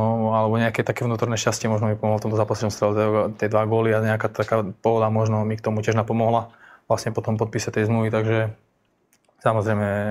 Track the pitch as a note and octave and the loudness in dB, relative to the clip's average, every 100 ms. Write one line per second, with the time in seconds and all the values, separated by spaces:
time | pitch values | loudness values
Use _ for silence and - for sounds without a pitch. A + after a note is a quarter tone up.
0 | A2 A2+ A2 A2 A2 A2+ A2+ A2 A#2 A#2 | 2 0 0 2 2 2 0 0 -2 -2
1 | B2 A#2 A#2 A#2 - A2 A#2 A2 A2 G#2+ | -2 -2 -2 0 -2 -2 0 0 0 0
2 | A2 G#2+ G#2+ G#2+ G#2 G#2+ A2 G2+ G#2 G#2 | 0 0 0 0 0 -2 -4 0 0 2
3 | G#2+ G#2+ G2 A2 G#2 G#2+ G#2+ A2+ A2+ A2 | 2 2 0 -2 0 0 2 2 2 2
4 | A2 A2 A2 - G#2+ A2+ G2+ - A2+ A2+ | 0 0 -2 -4 -2 0 -2 -2 0 2
5 | A2 A2 A2 A2 G#2+ A2 A2 A2 G#2+ A2 | 2 2 2 0 -2 -4 -4 -2 0 0
6 | G#2+ A2+ A2+ A#2 A2 - - - - A2+ | 0 0 2 2 -2 -10 -20 -12 -4 -2
7 | - G#2+ A#2 A2 A2 A2+ - - G#2+ A2+ | -2 -4 -2 -2 -2 -4 -4 -2 0 0
8 | A2 A2 A2 A2+ A2 G#2+ _ _ _ _ | 0 0 0 0 -2 -6 _ _ _ _
9 | _ _ _ _ B2+ A2+ G#2 G#2 G#2 G2+ | _ _ _ _ 0 2 2 2 0 0
10 | G#2 | -2